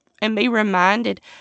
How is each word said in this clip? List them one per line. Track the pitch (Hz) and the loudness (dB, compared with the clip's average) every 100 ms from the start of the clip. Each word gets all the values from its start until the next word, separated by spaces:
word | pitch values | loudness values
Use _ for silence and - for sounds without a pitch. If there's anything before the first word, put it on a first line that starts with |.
| _ - | _ -6
and | 214 | -4
be | 214 247 | 0 0
reminded | 233 214 185 180 214 220 196 - - | 0 0 2 2 2 -2 -6 -12 -20